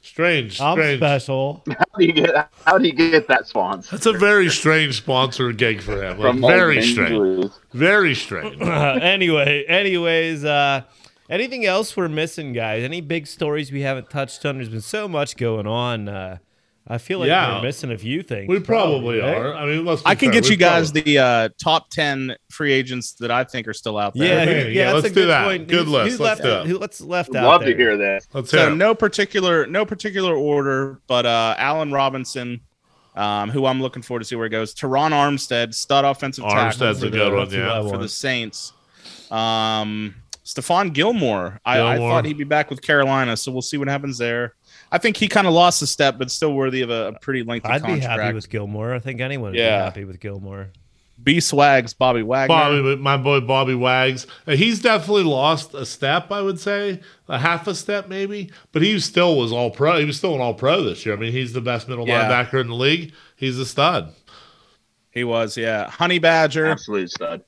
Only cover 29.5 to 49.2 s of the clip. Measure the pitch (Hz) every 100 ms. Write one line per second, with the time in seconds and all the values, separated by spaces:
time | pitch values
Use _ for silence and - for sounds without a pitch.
29.5 | 170 139 180 214 202 214 196 185 156 147
30.5 | 147 139 135 135 135 _ 123 120 117 113
31.5 | 107 131 156 151 139 135 135 127 135 123
32.5 | 120 _ _ _ _ _ - 104 104 104
33.5 | 135 135 131 131 127 - 123 110 117 113
34.5 | 110 110 - 139 135 156 147 143 139 -
35.5 | 120 117 113 - 139 139 135 139 131 107
36.5 | 104 117 113 123 104 113 107 101 98 98
37.5 | 98 95 113 104 98 104 - 139 127 110
38.5 | - - _ _ _ - - - 113 113
39.5 | 113 110 110 107 107 107 98 - - -
40.5 | - 131 175 196 147 190 233 135 104 90
41.5 | 101 - 127 117 120 117 120 151 147 143
42.5 | 151 147 135 - 147 135 135 127 113 -
43.5 | 127 123 147 139 139 139 123 120 117 120
44.5 | _ _ - _ 175 233 208 202 208 190
45.5 | 165 175 165 143 - 139 123 127 - 160
46.5 | 139 131 131 120 117 104 110 - 131 113
47.5 | 120 110 131 160 160 127 113 104 110 -
48.5 | 110 101 104 113 127 127 123